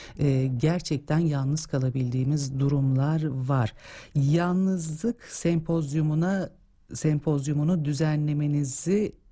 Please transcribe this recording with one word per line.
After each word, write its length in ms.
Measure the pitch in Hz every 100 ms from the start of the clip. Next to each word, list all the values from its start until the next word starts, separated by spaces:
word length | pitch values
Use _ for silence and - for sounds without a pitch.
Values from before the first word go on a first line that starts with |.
| - -
e, 280 | 147 131 131 123
gerçekten 600 | 151 175 - 139 - 156
yalnız 480 | 165 139 135 156 -
kalabildiğimiz 920 | 139 131 131 123 127 127 151 135 135
durumlar 600 | 139 143 135 131 143 160 156 131 127
var. 240 | 135 110 - - - -
Yalnızlık 1080 | 147 139 165 175 180 190 185 160 156 226 233
sempozyumuna, 1300 | - - 170 165 160 165 143 156 151 151 175 196 - - _ _ -
sempozyumunu 920 | - 156 147 156 143 139 147 151 180
düzenlemenizi 1300 | 147 139 156 151 151 147 147 147 139 - 170 202 208 - -